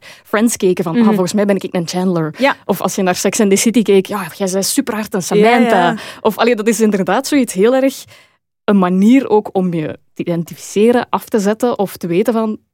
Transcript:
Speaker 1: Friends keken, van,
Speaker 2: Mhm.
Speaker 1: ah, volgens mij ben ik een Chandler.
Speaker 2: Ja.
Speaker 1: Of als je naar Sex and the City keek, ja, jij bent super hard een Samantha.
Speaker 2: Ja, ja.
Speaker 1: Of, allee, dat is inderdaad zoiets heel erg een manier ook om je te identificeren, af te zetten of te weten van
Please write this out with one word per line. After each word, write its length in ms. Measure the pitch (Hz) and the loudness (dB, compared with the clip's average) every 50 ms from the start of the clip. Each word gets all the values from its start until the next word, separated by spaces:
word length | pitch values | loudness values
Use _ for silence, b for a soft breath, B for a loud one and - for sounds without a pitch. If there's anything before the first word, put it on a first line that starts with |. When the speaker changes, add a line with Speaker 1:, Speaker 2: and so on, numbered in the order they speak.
| B B B B B | B B B B B
Speaker 1:
Friends 340 | - - 208 226 233 - | -4 -2 0 0 0 0
keken, 260 | - 208 180 180 - - | 0 0 0 0 0 -2
van, 100 | 175 165 | -2 0
Speaker 2:
Mhm. 80 | 240 | 2
Speaker 1:
ah, 60 | 226 | 2
volgens 260 | 208 214 185 180 170 - | 2 2 2 0 0 0
mij 120 | 214 208 | 0 0
ben 100 | 202 196 | 0 0
ik 180 | 180 - - - | -2 -2 -6 -6
een 140 | 180 165 | -6 -6
Chandler. 480 | - - 180 185 190 175 165 156 151 151 | -4 -4 -2 -2 0 0 -2 -2 -4 -4
Speaker 2:
Ja. 180 | - 262 277 - - _ | -2 -2 -2 -2 -2 _
Speaker 1:
Of 160 | - 196 - | -6 -4 -4
als 140 | - 185 - | -4 -6 -4
je 60 | 214 | -2
naar 140 | 190 185 202 | -2 -2 -2
Sex 240 | - - 196 - - | 0 -2 -2 0 0
and 100 | 214 196 | 2 2
the 60 | 190 | 2
City 260 | - - 240 202 247 | 2 2 2 2 2
keek, 240 | 196 214 196 190 190 | 2 4 4 2 2
ja, 220 | - 196 202 185 156 - | 0 -4 -8 -8 -10 -8
jij 120 | - 202 185 | -6 -6 -4
bent 140 | 185 196 185 | -2 -4 -4
super 280 | - - 285 - - 220 | -2 -2 -4 -4 -4 -4
hard 200 | 214 214 - - | -8 -8 -6 -6
een 100 | 196 156 | -6 -4
Samantha. 360 | - 185 175 214 226 240 240 | 0 2 4 4 4 4 4
Speaker 2:
Ja, 300 | 233 233 214 185 175 180 | 4 2 2 2 2 0
ja. 60 | 226 208 B B B B | -2 -4 B B B B
Speaker 1:
Of, 160 | B 220 - | B -2 0
allee, 180 | - 226 240 240 | 0 0 0 0
dat 120 | 208 208 | 0 0
is 140 | 226 214 220 | -2 0 2
inderdaad 460 | 220 214 202 190 180 180 190 247 277 | 0 0 0 0 0 0 -2 -2 -2
zoiets 260 | - 302 277 240 - - | 0 0 0 0 0 0
heel 220 | 185 208 233 262 | 0 2 2 2
erg 280 | 262 262 269 - - - b b b b b b b b _ _ _ - | 2 0 -2 -2 -6 -16 b b b b b b b b _ _ _ -2
een 140 | - 208 | 2 2
manier 520 | 196 185 180 185 190 202 220 262 277 247 - | 2 2 2 2 2 4 6 4 4 4 2
ook 200 | 214 214 214 - | 0 0 0 0
om 220 | - 196 185 180 170 | -4 -2 -2 -2 -2
je 240 | 165 156 - - - _ _ _ | -4 -6 -6 -10 -12 _ _ _
te 80 | - | -10
identificeren, 840 | - 175 170 170 165 - - - - - - 196 214 233 240 240 - - | -6 -4 -4 -4 -4 -8 -10 -18 -12 -4 0 2 2 4 2 2 0 -2
af 160 | - 196 - - | -6 -6 -4 -2
te 100 | - 214 | -2 0
zetten 400 | 190 202 220 214 262 240 - - | 0 0 -2 0 -2 -2 -2 -2
of 180 | 196 180 - | -4 -6 -6
te 100 | - - | -8 -6
weten 260 | 170 170 180 220 254 220 | -2 0 0 0 0 0
van 240 | 226 226 214 208 - _ _ | -2 -2 -4 -6 -8 _ _